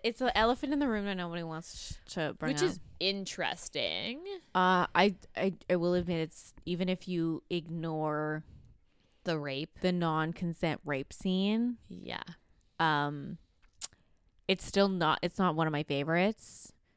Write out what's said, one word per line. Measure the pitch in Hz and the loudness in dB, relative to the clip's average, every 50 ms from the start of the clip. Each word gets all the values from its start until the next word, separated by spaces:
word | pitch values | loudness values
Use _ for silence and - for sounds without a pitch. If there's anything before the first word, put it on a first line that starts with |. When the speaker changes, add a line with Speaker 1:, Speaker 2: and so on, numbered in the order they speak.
| - | 0
Speaker 1:
it's | 233 226 - | -2 -2 0
an | 262 240 - | 0 2 4
elephant | - 220 233 254 - - 269 302 | 4 6 4 4 2 0 0 0
in | 285 | 2
the | 285 262 | 2 2
room | 220 208 202 | 2 0 0
that | 202 190 | -2 -2
nobody | 185 175 170 170 170 | -2 -4 -4 -4 -4
wants | 170 165 160 160 165 - - - - - - - - - | -6 -6 -6 -8 -10 -10 -12 -12 -12 -12 -12 -12 -12 -8
to | - 185 156 151 - - | -4 -2 -2 -2 -2 -2
bring | - - 277 | -2 -2 0
Speaker 2:
Which | - | 2
Speaker 1:
up. | 359 349 | 2 2
Speaker 2:
is | 285 - - - - - | 0 -2 -10 -14 -6 -2
interesting. | 170 190 196 196 190 - - - 160 - - - - - - 147 113 82 80 92 117 208 247 302 359 403 392 359 - _ - | 0 0 0 0 -4 -8 -6 -4 -2 -2 -2 -4 -6 -8 -4 -2 -2 -2 -2 -2 -4 -6 -8 -8 -8 -10 -10 -12 -10 _ 0
Speaker 1:
Uh, | 190 180 185 185 180 175 - - | 2 4 6 6 4 4 2 4
I, | 170 190 208 185 - - - - | 4 4 4 4 0 -10 -12 -6
I, | - 165 196 170 - - - | -2 -2 -2 -2 -2 -2 0
I | 180 175 | 0 2
will | 170 175 180 | 2 2 2
admit | 180 170 175 175 165 | 2 0 0 -2 -2
it's, | 160 156 - - - - - - - | -4 -4 -8 -12 -16 -16 -16 -12 -6
even | 165 175 165 185 180 | -4 -4 -2 0 -2
if | 185 180 - 185 | -2 -4 -4 -4
you | 180 170 165 165 160 - - - | -2 0 0 0 -2 -4 -4 -4
ignore | 175 170 156 165 165 170 160 165 160 156 156 156 151 151 151 151 156 156 156 - - - - - - _ _ _ _ _ _ _ _ _ - | -4 -4 -4 -4 -6 -6 -4 -4 -2 -2 0 0 0 0 -2 -2 -2 -4 -6 -10 -18 -20 -20 -20 -20 _ _ _ _ _ _ _ _ _ -4
Speaker 2:
The | 185 165 156 | -2 -2 -2
rape. | 143 143 135 135 160 - - - | -2 -4 -4 -4 -6 -8 -6 0
Speaker 1:
the | - 185 | 0 2
non-consent | 180 180 175 165 156 160 156 160 165 - 180 170 160 - - 160 151 - - | 2 2 2 2 2 2 0 0 -2 -2 -4 -4 -2 0 0 0 0 -2 -2
rape | 151 147 135 135 - | -4 -2 -4 -4 -6
scene. | - - - 190 185 185 196 202 214 226 240 247 240 - - - | -8 -4 -2 0 2 2 2 2 2 2 0 0 -2 -6 -10 -16
Speaker 2:
Yeah. | 185 180 - - - - - - 170 - _ _ _ _ _ _ _ - | -16 -14 -10 -10 -8 -8 -10 -12 -16 -20 _ _ _ _ _ _ _ 2
Speaker 1:
Um, | 165 160 151 143 147 143 147 143 139 - 170 - - _ _ _ _ - _ - - - _ _ _ _ _ _ _ _ _ _ _ - | 2 4 4 2 2 0 -2 -6 -8 -10 -10 -12 -14 _ _ _ _ -20 _ -12 -12 -12 _ _ _ _ _ _ _ _ _ _ _ 0
it's | 190 - - | 0 0 0
still | - - 196 196 196 | 0 4 4 4 4
not, | 190 180 165 156 147 - | 4 2 2 2 2 2
it's | - 175 - - | 0 -2 0 2
not | 190 180 151 | 2 4 4
one | 156 165 160 | 4 2 2
of | 151 | 2
my | 147 151 | 0 -2
favorites. | - 147 139 143 160 165 170 185 208 220 - - - - - - - - _ _ _ _ | 0 0 0 0 2 2 4 4 2 2 -2 -8 -14 -14 -14 -14 -16 -18 _ _ _ _